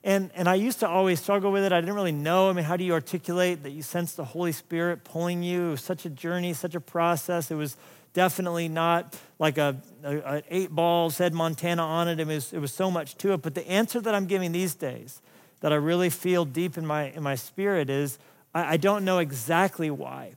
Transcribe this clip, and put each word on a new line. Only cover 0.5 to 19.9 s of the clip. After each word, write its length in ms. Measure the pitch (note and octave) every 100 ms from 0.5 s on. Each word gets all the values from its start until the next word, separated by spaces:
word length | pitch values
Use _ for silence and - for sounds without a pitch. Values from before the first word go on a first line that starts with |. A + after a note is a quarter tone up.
| F#3
used 240 | A3+ -
to 80 | G3+
always 320 | F3+ F#3+ F3
struggle 320 | - G3+ G3
with 100 | G3
it. 100 | G3
I 80 | F3
didn't 140 | E3+
really 160 | G3+ F#3
know. 400 | D3+ D3+ F#3 F#3+
I 20 |
mean, 120 | F3+
how 120 | D#3 F3
do 60 |
you 120 | F3+
articulate 680 | E3 - F3+ - F3+ F3+ E3+
that 80 | C#3+
you 100 | D3
sense 340 | C#3+ F3 E3+
the 100 | -
Holy 260 | C3 D#3+ F3
Spirit 540 | D3+ - E3+ F3 E3
pulling 400 | - E3 F3 F3
you? 240 | F3 F3 E3+
It 20 |
was 120 | C#3+
such 220 | - F3+
a 60 | E3+
journey, 420 | C#3 E3+ F3 F3
such 220 | D#3 F3
a 60 | E3
process. 720 | - F3 E3+ E3+ - F3 E3
It 20 |
was 220 | D#3 D3 - - - _
definitely 560 | - F#3 - F3+ E3+ E3+
not 480 | D#3+ E3 E3+ - - - _
like 180 | D#3 D3
a, 200 | C#3+ C3+ - -
a, 140 | D3 D3
an 240 | C3+ D3 -
eight 220 | F3+ F#3
ball 380 | D#3 E3+ E3+ E3
said 220 | D3 F3+
Montana 500 | E3 E3 D3+ F3 E3+
on 260 | D#3+ E3 E3+
it. 100 | E3
It 80 | D#3
was, 260 | D#3 B2+
it 60 | -
was 140 | C#3+
so 180 | - F#3+
much 260 | F3 D3 -
to 160 | G3+
it. 80 | F#3
But 120 | D#3+
the 140 | D3 E3
answer 320 | F#3+ A3 A#3+
that 160 | A3+ G#3
I'm 100 | F#3+
giving 240 | F#3+ F3+
these 240 | F3 F#3
days 480 | - C#3+ B2 A#2 - _ - - _
that 120 | D#3
I 40 | D3+
really 340 | D3+ F3 F3+
feel 340 | - F3+ F3+
deep 320 | D#3 C3+ F3 D#3
in 80 |
my, 260 | D#3+ D3+ C#3+
in 120 | D#3+
my 140 | D3 C3
spirit 520 | - - G3 F#3 C3+
is 300 | C#3 C#3+ - - _ _
I, 200 | D#3+ D3+
I 40 | D#3+
don't 260 | F#3+ G#3
know 140 | F#3+ F#3
exactly 720 | D#3+ C3+ A2+ E3 F#3+ - D#3